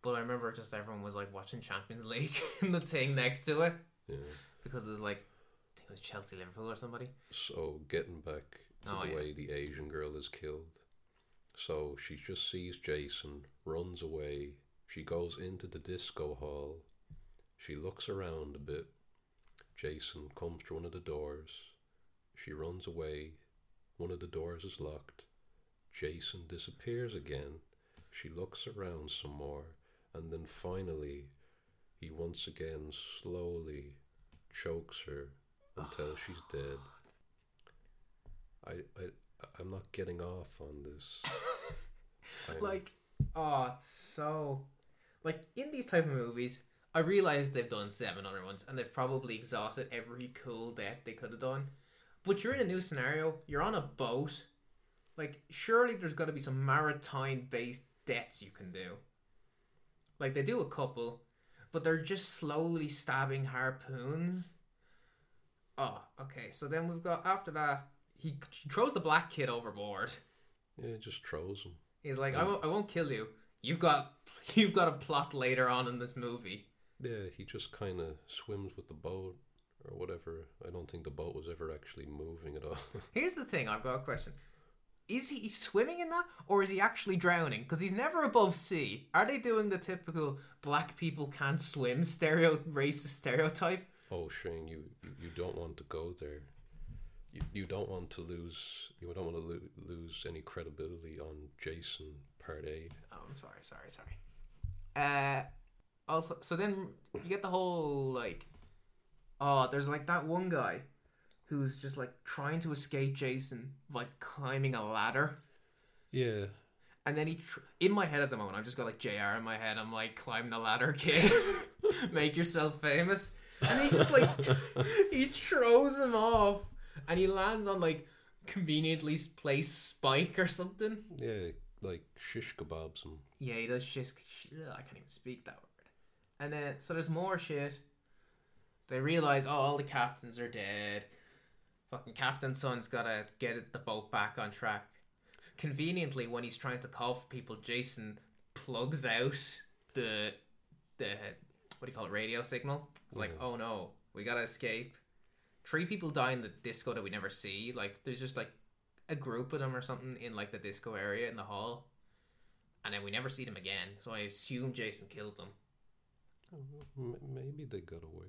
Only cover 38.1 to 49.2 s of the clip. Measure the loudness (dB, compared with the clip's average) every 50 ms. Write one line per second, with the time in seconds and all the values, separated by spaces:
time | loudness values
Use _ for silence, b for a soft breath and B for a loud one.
38.1 | -20 _ _ -16 -14 -14 -16 -18 -20 -16 -12 -10 -10 -10 -10 -12 -12 -12 -12 -12
39.1 | -12 -16 -20 _ -18 -18 -18 -18 -12 -12 -8 -8 -8 -8 -10 -10 -6 -6 -6 -4
40.1 | -4 -6 -6 -6 -6 -8 -10 -12 -14 -14 -14 -12 -12 -12 -12 -12 -12 -14 -14 -14
41.1 | -12 -8 -6 -6 -4 -4 -4 -4 -4 -4 -6 -8 -8 -8 -10 -12 -16 -18 -20 -20
42.1 | _ _ B B B B B -8 -4 -4 -2 -2 -2 -4 -6 -10 -20 _ _ _
43.1 | _ 0 0 2 2 -2 0 2 2 2 2 0 -2 -8 -12 -12 -12 -10 -10 -10
44.1 | -6 -4 -2 -2 -2 -2 -2 -2 -4 -4 -6 -12 -20 _ b b b b b b
45.1 | b b -4 -4 -4 -4 -8 _ _ -8 -6 -6 -4 -6 -4 4 6 6 6 6
46.1 | 2 0 0 -2 -2 -2 -4 -4 -4 -10 b b b b b b 2 4 4 8
47.1 | 8 8 8 8 6 4 4 2 2 0 0 0 -2 -4 -4 -4 -4 -2 -2 -2
48.1 | -2 -4 -6 -6 -6 -6 -8 -8 -10 -10 -10 -8 -6 -6 -6 -4 0 0 2 2
49.1 | 2 0